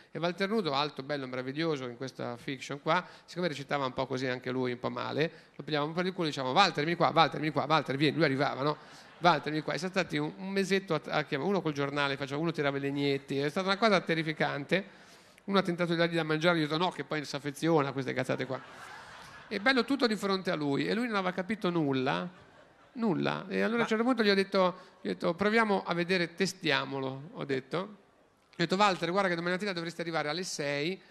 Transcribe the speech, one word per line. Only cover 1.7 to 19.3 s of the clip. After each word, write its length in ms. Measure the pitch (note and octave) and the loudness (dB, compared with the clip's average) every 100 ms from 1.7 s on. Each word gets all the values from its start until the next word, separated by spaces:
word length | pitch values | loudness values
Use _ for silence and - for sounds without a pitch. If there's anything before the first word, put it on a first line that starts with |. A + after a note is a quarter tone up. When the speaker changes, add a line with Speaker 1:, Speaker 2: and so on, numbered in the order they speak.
| C#3+ B2+ | -2 -4
Speaker 1:
in 100 | A#2 | -8
questa 400 | C3+ - B2 A#2 | -10 -8 -8 -8
fiction 440 | - C3+ - C#3+ | -8 -8 -8 -6
qua, 240 | D#3 F3 F3 - - | 0 0 0 -10 -14
siccome 240 | E3+ F3 | -4 -4
recitava 360 | C#3 C#3 D3 C3 | -4 -4 -2 -2
un 80 | |
po' 140 | B2+ C3 | -2 -2
così 180 | B2+ C3 | -2 -2
anche 240 | B2 B2+ | -4 -4
lui, 220 | B2+ B2+ | -2 -2
un 80 | A#2+ | -2
po' 100 | B2 | -4
male, 400 | B2 A#2 B2 D#3+ - - - | -4 -4 0 -2 -2 -20 -16
lo 80 | |
pigliavamo 280 | D3 D3+ D3 | -4 -2 -2
per 140 | E3 F3+ | -2 -4
il 60 | |
culo 140 | F#3 D#3+ | -2 -4
e 20 | |
dicevamo, 240 | C#3 B2+ | -2 0
"Walter, 320 | D3 F#3+ D3 D3+ | 4 4 2 -2
vieni 100 | E3+ | 2
qua, 160 | C3+ | 2
Walter, 260 | D3 D3 D3 | 4 4 2
vieni 140 | D3+ | -4
qua, 120 | C#3+ C3+ | -2 2
Walter, 300 | D#3 C3 C3+ | 2 2 0
vieni", 180 | D3 C#3 | 2 2
lui 100 | D#3 | 2
arrivava, 380 | C3+ C3+ B2 | 2 -2 0
no? 140 | C#3+ D3+ - - - - | -2 -4 -8 -20 -20 2
"Walter, 320 | E3+ D3+ D3 | 4 4 2
vieni 100 | D#3 | -4
qua". 120 | - | -2
E 40 | D3+ | -4
siamo 160 | F#3 | -2
stati 240 | F#3+ D#3+ D3 | -2 -2 -2
un, 140 | D3+ G3 | -4 -6
un 120 | F#3+ | -4
mesetto 460 | G3 F#3 F#3+ G3 D3+ | -2 2 0 2 -2
a, 60 | - | 0
a 160 | D#3 D3 | -2 0
chiamare, 240 | C#3 E3 | -2 0
uno 120 | G3 | 0
col 120 | D#3 | 0
giornale, 420 | C#3+ C#3 C#3+ C#3+ C#3 | -2 -2 0 0 -2
faceva, 220 | C3+ C#3+ | -4 -2
uno 120 | E3 | -2
tirava 260 | D#3 C#3+ C#3 | 0 0 0
i 20 | |
legnetti, 580 | C#3 C#3+ C#3+ C#3 - C#3 | -2 0 0 0 -2 -2
è 120 | D3 | -2
stata 180 | F#3+ F#3+ | -2 -2
una 100 | G3 | 2
cosa 220 | A3+ F#3 | 4 4
terrificante. 1000 | E3 E3 D#3+ D3+ C#3+ C#3 C#3 F3 F#3+ - - - - - | 2 0 0 0 -2 -2 0 0 0 -12 -20 -20 -20 -14
Uno 160 | - G3 | 0 2
ha 20 | |
tentato 300 | F#3 E3+ E3+ | 2 2 2
di 60 | E3+ | 4
dargli 180 | E3+ E3 | 2 2
da 80 | |
mangiare, 340 | D#3 D#3 E3+ E3+ | 2 4 4 4
gli 60 | |
ho 40 | D3 | 4
detto, 100 | D#3 | 4
"No", 100 | F3+ | 4
che 140 | D3+ | 2
poi 200 | C#3 D#3 C#3 | -4 -4 -4
si 100 | C#3 | -6
affeziona 540 | C#3+ C3 D#3+ D#3+ C#3 | -6 0 4 6 4
a 20 | |
queste 220 | C3 B2+ | 0 -2
cazzate 320 | B2+ C3 C3 C3 | -2 0 -2 -2
qua. 420 | C3 - - - - - - - | -6 -8 -16 -16 -16 -18 -18 -18